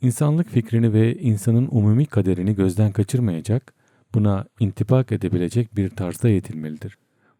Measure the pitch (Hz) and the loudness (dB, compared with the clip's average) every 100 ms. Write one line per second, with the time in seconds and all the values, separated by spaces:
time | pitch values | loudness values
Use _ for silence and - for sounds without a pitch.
0 | 127 - 147 156 170 120 113 117 117 107 | -2 0 0 0 0 -2 0 0 2 4
1 | 113 127 135 107 - 113 131 123 104 113 | 2 2 0 0 2 0 2 2 4 2
2 | 151 104 95 90 95 101 95 90 107 98 | 2 0 0 0 0 0 0 2 0 0
3 | 98 123 113 82 90 117 - _ _ _ | -2 0 -2 -2 -2 -4 -4 _ _ _
4 | _ 110 104 98 - - 101 - 104 131 | _ 0 0 0 -6 -4 -4 -2 0 0
5 | 127 92 90 90 87 117 117 101 95 - | 2 -4 -2 -2 -2 -2 -2 -2 -4 -4
6 | 90 82 117 98 - 80 78 78 101 - | -8 0 2 2 -2 -10 -10 -10 -14 -16
7 | _ _ _ _ | _ _ _ _